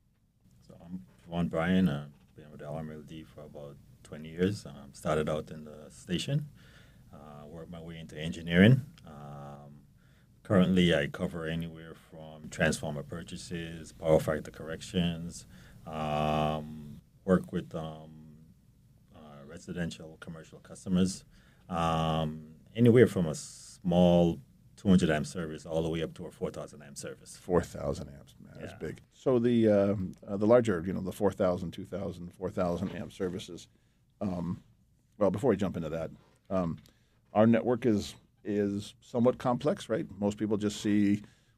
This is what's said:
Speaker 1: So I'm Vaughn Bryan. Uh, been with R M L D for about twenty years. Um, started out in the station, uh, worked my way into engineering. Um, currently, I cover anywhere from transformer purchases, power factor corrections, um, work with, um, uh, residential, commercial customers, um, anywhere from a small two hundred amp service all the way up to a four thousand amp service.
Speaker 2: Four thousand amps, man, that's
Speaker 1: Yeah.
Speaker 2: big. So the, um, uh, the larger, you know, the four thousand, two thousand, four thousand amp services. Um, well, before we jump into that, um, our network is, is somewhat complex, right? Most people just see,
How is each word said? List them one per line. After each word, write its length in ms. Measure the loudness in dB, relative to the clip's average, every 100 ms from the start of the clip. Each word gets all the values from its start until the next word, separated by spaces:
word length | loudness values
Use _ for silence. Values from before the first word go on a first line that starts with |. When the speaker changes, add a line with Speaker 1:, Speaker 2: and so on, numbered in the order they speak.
| _ _ _ _ _ _ -20
Speaker 1:
So 80 | -20
I'm 160 | -14 -14 -14 _ -6
Vaughn 180 | -2 -2
Bryan. 400 | 0 2 4 4
Uh, 200 | 0 -8 -18 _ -20
been 160 | -20
with 100 | -16
R 180 | -10 -10
M 120 | -10
L 120 | -12 -16
D 160 | -18
for 200 | -18 -20
about 340 | -20 -18 -18 -20 -20 -20
twenty 280 | -18 -16 -12
years. 340 | -2 0 0 -10
Um, 240 | -18 -20
started 380 | -8 -2 0 0
out 200 | -4 -6
in 140 | -14
the 260 | -16 -18 -20
station, 580 | -18 -6 -6 -2 -4 -4 -12 -20 -20 -20 -20 -20
uh, 320 | -20 -20 -20 -18
worked 240 | -18 -16
my 80 | -14
way 200 | -14 -14
into 200 | -14 -8
engineering. 600 | -8 -6 4 10 10 10 4 -14 -20
Um, 720 | -18 -16 -14 -16 -16 -20 -20 -20 _ _ _ _ _
currently, 520 | 2 4 6 6 4 4
I 120 | 0
cover 380 | -4 -6 -6 -6
anywhere 480 | -6 -8 -12 -18
from 540 | -20 -20 -20 -18 -18 -12
transformer 540 | 0 0 0 -6 -8
purchases, 880 | -10 -12 -12 -14 -10 -10 -10 -12 -16
power 260 | -4 4 4
factor 320 | 4 -4 -6
corrections, 960 | -12 -12 -12 -4 -2 -2 -4 -10 -12 -18 -20 -20 -20 -10
um, 1160 | -6 -4 0 0 0 0 -4 -8 -14 -16 -18 -20 _ 0
work 260 | 0 0
with, 240 | -8 -8 -10
um, 640 | -10 -12 -18 -20 -20 -20 -20 -20 _ _ _ _ _
uh, 300 | -20 -20 -20 -18
residential, 720 | -14 -8 -4 -4 -6 -14 -16
commercial 380 | -16 -16 -18 -20
customers, 640 | -20 -12 2 4 4 0 -14 -20 _ _ -6
um, 760 | 0 2 2 2 0 -2 -6 -14 -20 -8 4
anywhere 300 | 8 8 8
from 180 | 4 -2
a 100 | -4
small 1040 | -10 -18 -20 -6 2 6 8 8 4 2 -8 _ -20 -2
two 100 | 4
hundred 220 | 6 6
amp 180 | 0 -2
service 380 | -8 -10 -10 -4
all 180 | -2
the 60 | -2
way 120 | -2
up 120 | -6
to 120 | -8 -16
a 40 |
four 180 | -8 -8
thousand 320 | -8 -12 -16
amp 160 | -18 -14
service. 380 | -14 -14 -18 -14
Speaker 2:
Four 260 | 0 2
thousand 460 | 2 -4 -4 -6 -8 -16
amps, 160 | -20 -20
man, 140 | -20 -16
that's 140 | -14
Speaker 1:
Yeah. 160 | -10 -10
Speaker 2:
big. 140 | -10 -18
So 280 | _ 0 2
the, 280 | 4 4 6
um, 480 | 6 4 0 -4 -10 -10
uh, 120 | 0
the 100 | 6
larger, 340 | 6 4 0 -2
you 60 |
know, 80 | -6
the 100 | -6
four 220 | -2 0
thousand, 380 | 2 0 0 -4
two 120 | -10
thousand, 500 | -10 -8 -8 -10 -14
four 160 | -8 -6
thousand 460 | -2 -2 -2 -4 -8
amp 160 | -10
services. 560 | -6 -6 -6 -10 -16 -18 _ _ _ _ -8
Um, 420 | -6 -4 -6 -8 -12 _ _ _ _ 0
well, 120 | 0
before 200 | 2 2
we 80 | 2
jump 180 | 0 -4
into 140 | -6
that, 200 | -6 -8 -12 _ _ -6
um, 280 | -2 -2 -6 -14 _ _ _ _
our 120 | 4 6
network 400 | 4 2 0 2
is, 300 | 0 -2 -12 _ _ -4
is 460 | -2 -2 -4 -8 -16
somewhat 360 | -8 0 2 2
complex, 520 | -2 -2 -2 -4 -4
right? 180 | -4 -4 -4
Most 180 | -2 -2
people 180 | -2 0
just 240 | -2 -2
see, 420 | 0 2 4 2 -4 _ _